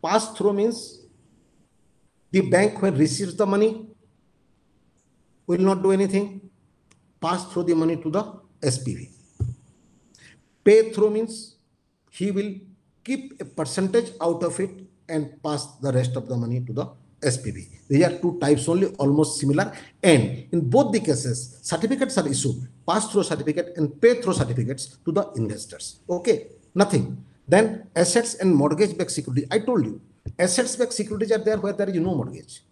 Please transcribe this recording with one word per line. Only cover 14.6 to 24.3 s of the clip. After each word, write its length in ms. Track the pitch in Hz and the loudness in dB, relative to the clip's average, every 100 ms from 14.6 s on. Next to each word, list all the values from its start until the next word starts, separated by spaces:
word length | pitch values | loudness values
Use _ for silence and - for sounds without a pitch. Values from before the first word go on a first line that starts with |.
it 100 | 190 - - _ - | -6 -8 -20 _ -6
and 340 | 160 147 - | -4 -4 -8
pass 240 | 156 147 - - | -6 -6 -6 -8
the 160 | 139 | -2
rest 240 | 127 123 127 | 0 0 -4
of 120 | 113 | -4
the 80 | 123 | -4
money 240 | 117 123 | -2 -4
to 120 | 123 | -4
the 160 | - - - _ _ | -6 -8 -10 _ _
S 160 | 143 123 | -2 -2
P 120 | 110 | -6
V। 160 | - - - _ | -10 -14 -20 _
These 160 | 139 | 4
are 140 | 175 175 | 4 4
two 200 | 175 170 | -4 -2
types 280 | 143 147 123 | 2 2 4
only, 180 | 175 190 - | 2 0 0
almost 440 | 139 143 151 - | 2 4 2 0
similar, 320 | 139 143 208 - - _ | 0 2 0 -6 -20 _
and 440 | 175 147 101 - - | 6 6 6 -4 -4
in 160 | 175 135 | -2 2
both 240 | 226 247 | 4 4
the 80 | 208 | 0
cases, 580 | - 131 131 120 - - | 0 -2 -2 -6 -8 -14
certificates 560 | - 170 226 262 262 - | -6 -2 -2 0 0 0
are 100 | 156 | -2
issued, 400 | 131 135 - - - - | -2 -2 -4 -8 -12 -2
pass-through 360 | 190 208 196 | -2 0 0
certificate 520 | 185 151 135 147 - - | 0 -2 -2 -4 -4 -4
and 240 | 147 - | -4 4
pay-through 340 | 233 240 240 | 4 4 0